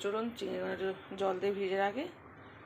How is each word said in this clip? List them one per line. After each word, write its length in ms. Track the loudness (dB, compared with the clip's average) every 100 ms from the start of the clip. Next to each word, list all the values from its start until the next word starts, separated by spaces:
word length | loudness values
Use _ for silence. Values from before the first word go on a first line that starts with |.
চলুন 240 | 0 0 0 -2
চিংড়িগুলো 340 | -4 -2 -2 0
একটু 140 | 0 -2 -6 0
জল 140 | 2 4
দিয়ে 120 | 2 2
ভিজে 200 | 2 4 4
রাখি, 200 | 2 -4 -6 -18 -18 -18 -18